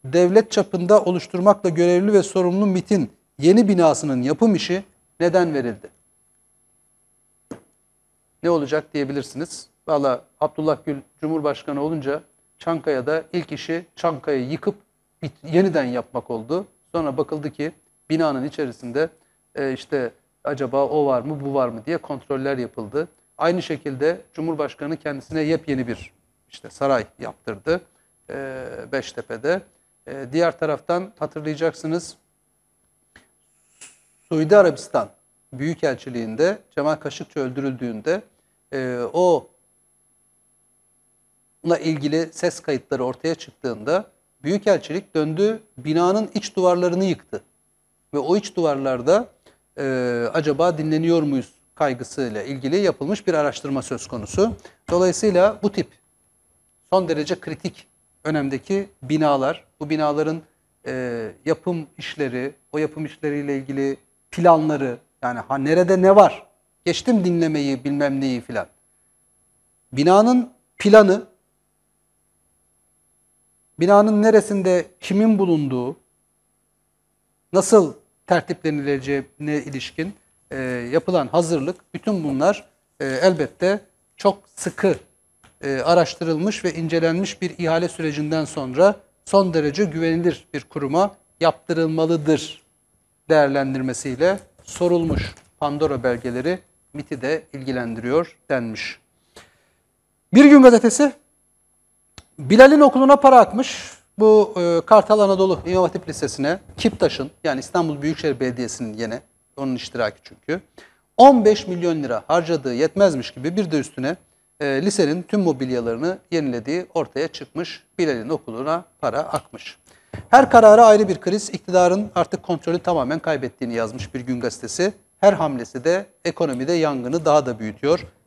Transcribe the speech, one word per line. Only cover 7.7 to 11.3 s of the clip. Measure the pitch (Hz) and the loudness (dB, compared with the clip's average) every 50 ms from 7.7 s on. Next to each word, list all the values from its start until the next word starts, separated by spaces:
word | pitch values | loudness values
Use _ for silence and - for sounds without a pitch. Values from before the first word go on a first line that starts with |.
| _ _ _ _ _ _ _ _ _ _ _ _ _ _ - | _ _ _ _ _ _ _ _ _ _ _ _ _ _ -2
Ne | 170 | -2
olacak | 170 160 143 131 151 156 151 - - | 0 0 -2 -2 -4 -4 -6 -6 -6
diyebilirsiniz. | 147 143 135 143 143 120 - - 131 165 - - - - _ _ _ _ - | -6 -6 -6 -6 -8 -10 -10 -10 -12 -12 -12 -14 -18 -20 _ _ _ _ -4
Valla | 156 143 139 135 123 120 - _ _ - | -2 0 0 0 -2 -4 -6 _ _ -6
Abdullah | 151 151 - - 156 156 147 156 - | -6 -6 -4 -4 -4 -2 -4 -4 -4
Gül | 160 143 135 - _ _ _ | -8 -10 -10 -12 _ _ _
Cumhurbaşkanı | - 156 | -8 -6